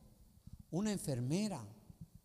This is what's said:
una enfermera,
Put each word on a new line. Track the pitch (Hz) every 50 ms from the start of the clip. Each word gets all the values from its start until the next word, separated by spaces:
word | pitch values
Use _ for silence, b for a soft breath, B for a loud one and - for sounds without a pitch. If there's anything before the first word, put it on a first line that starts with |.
| - - - - - - - - - - - - - -
una | 151 180 214 214 202
enfermera, | - - 160 135 120 123 127 160 190 214 208 185 123 107 104 - - - - - - - - - -